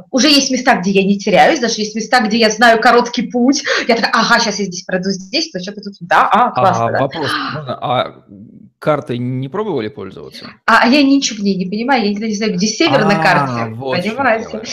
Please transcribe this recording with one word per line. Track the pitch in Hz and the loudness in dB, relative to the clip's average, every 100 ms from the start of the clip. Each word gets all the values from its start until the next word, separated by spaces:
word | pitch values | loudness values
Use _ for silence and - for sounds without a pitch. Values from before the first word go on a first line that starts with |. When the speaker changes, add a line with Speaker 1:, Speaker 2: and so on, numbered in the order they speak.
| - | -2
Speaker 1:
уже | 262 277 | 0 4
есть | 285 269 | 4 2
места, | 254 - 202 | 0 2 2
где | 180 | 2
я | 190 | 2
не | 190 202 | 2 0
теряюсь, | - 180 156 311 | 2 4 4 4
даже | 233 - | -2 -2
есть | 208 220 | -4 -6
места, | 220 247 | 0 0
где | 214 226 | 2 2
я | 220 | 2
знаю | 208 233 226 | 4 4 6
короткий | 247 240 233 - 247 | 6 4 2 -4 -4
путь. | 247 247 285 - - 285 | 0 2 2 0 -4 0
Я | 233 | 0
такая: | - | 0
«Ага, | 240 190 226 | 0 2 2
щас | 226 202 | 0 -4
я | 196 | -6
здесь | 175 | -6
пройду, | - 185 185 | -6 -4 -2
здесь, | 185 - 277 320 | -6 -6 -6 -6
то | 185 | -8
что-то | 180 202 | -10 -12
тут, | 202 - | -14 -16
да, | 170 160 262 | 0 2 4
а, | 202 240 | 2 2
классно, | - 120 113 117 | 2 2 2 0
Speaker 2:
А, | |
Speaker 1:
да». | 113 | 0
Speaker 2:
вопрос, | 139 165 139 - - | -2 -4 -4 -4 -6
можно, | - 131 120 | -8 -8 -8
а | 120 123 78 - _ 98 110 - - _ | -2 -2 -2 -8 _ -20 -20 -20 -20 _
картой | - 147 131 123 | 0 0 -2 -6
не | 123 127 135 | -4 -6 -6
пробовали | 185 220 147 107 | -6 -4 -4 -4
пользоваться? | - 98 - 67 - - - - | -8 -14 -14 -16 -18 -20 -8 2
Speaker 1:
А, | 226 | 4
а | 240 | 6
я | 294 | 4
ничего | 277 277 269 208 | 6 4 2 -2
в | |
ней | 202 185 | -2 0
не | 185 | -2
понимаю, | 208 240 262 | -4 0 0
я | 208 | 0
никогда | 202 226 | -2 -4
не | |
знаю, | 202 220 | -2 -2
где | 180 208 | 0 -2
север | - 330 277 | 0 0 2
на | 202 202 | 2 2
Speaker 2:
А, | |
Speaker 1:
карте, | 160 170 139 120 117 | 2 2 0 -4 -6
Speaker 2:
вот | 113 135 175 | -6 -4 -4
в | |
чём | 185 233 | -4 -2
Speaker 1:
понимаете? | 269 226 - | 0 0 -2
Speaker 2:
дело. | 214 - | -10 -8